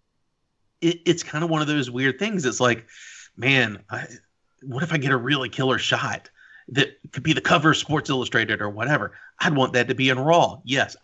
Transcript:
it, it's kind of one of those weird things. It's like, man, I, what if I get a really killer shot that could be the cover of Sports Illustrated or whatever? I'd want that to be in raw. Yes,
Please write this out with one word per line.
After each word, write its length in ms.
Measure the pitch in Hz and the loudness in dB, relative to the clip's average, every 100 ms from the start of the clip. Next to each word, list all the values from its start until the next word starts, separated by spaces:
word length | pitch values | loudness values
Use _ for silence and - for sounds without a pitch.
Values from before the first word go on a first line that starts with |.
| _ _ _ _ _ _ _ - | _ _ _ _ _ _ _ -2
it, 200 | 165 170 | -2 0
it's 180 | 175 - | 0 0
kind 200 | - 151 | -2 -4
of 60 | 170 | -2
one 100 | 156 | 0
of 80 | 151 | 0
those 220 | 147 123 | 0 -2
weird 280 | 120 135 127 | 0 -2 0
things. 260 | 208 190 | -4 -2
It's 160 | 131 110 | -2 2
like, 260 | 127 113 - - - - - - | 2 2 -6 -20 -20 -20 -20 -4
man, 460 | 127 135 113 98 - | 2 2 2 -4 -10
I, 160 | 120 - - _ _ _ _ | -12 -12 -18 _ _ _ _
what 200 | - 123 | -10 -6
if 100 | 165 | -2
I 60 | 160 | -2
get 140 | 135 | 0
a 40 | 131 | 0
really 320 | 123 143 123 | 0 -2 -4
killer 300 | - 131 113 | -2 0 0
shot 520 | - 117 127 - - _ - - - | 0 -2 -2 -8 -12 _ -20 -20 -6
that 300 | 135 - - - | -2 -2 -4 -14
could 100 | - | -6
be 100 | 151 | 0
the 80 | 143 | 0
cover 300 | - 170 151 | 2 4 4
of 60 | 139 | 2
Sports 340 | - 151 143 | 0 -2 0
Illustrated 500 | 131 113 120 110 104 | -4 0 0 0 -2
or 80 | 104 | -4
whatever? 440 | 101 123 147 101 - - - | -4 -2 -2 -4 -12 -18 -4
I'd 140 | 180 | 0
want 180 | 139 123 | 2 2
that 140 | 123 120 | 2 0
to 60 | |
be 140 | 123 131 | 0 0
in 100 | 127 | 2
raw. 400 | 143 170 131 - | 4 4 4 -2
Yes, 320 | 113 135 101 - | -4 -2 -2 -2